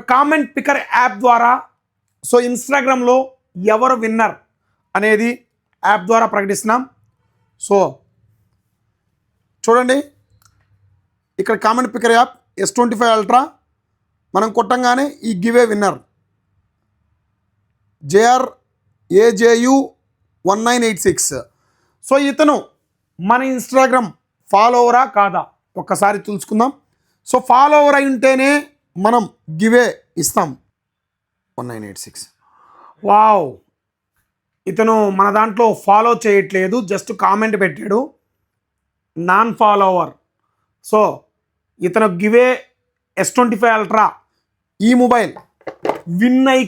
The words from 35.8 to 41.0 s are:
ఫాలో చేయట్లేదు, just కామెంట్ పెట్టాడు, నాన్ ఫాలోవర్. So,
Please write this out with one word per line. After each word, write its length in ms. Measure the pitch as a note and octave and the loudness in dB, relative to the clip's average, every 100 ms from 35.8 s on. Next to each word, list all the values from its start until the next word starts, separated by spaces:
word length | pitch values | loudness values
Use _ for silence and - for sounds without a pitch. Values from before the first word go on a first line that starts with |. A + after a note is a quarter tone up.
ఫాలో 280 | - G#3 A#3 A#3 | 2 2 2 0
చేయట్లేదు, 520 | A3+ G3+ F#3+ F#3+ F#3 A#3 F#3 | 2 0 0 -2 -2 -4 -4
just 180 | G3 - G#3 | -6 -8 -4
కామెంట్ 320 | F#3+ G3+ A3 G#3 | -2 0 -2 -2
పెట్టాడు, 380 | F#3+ D3+ G#3+ G#3 C#4+ _ _ _ _ _ _ _ _ _ _ - F3 | -4 -4 -4 -4 -4 _ _ _ _ _ _ _ _ _ _ -8 -2
నాన్ 220 | F#3+ A3+ - | 0 0 0
ఫాలోవర్. 520 | G#3+ G3+ F#3+ F3+ D3+ - _ _ _ _ _ _ - | 0 2 2 0 -4 -10 _ _ _ _ _ _ -2
So, 100 | G#3+ | 0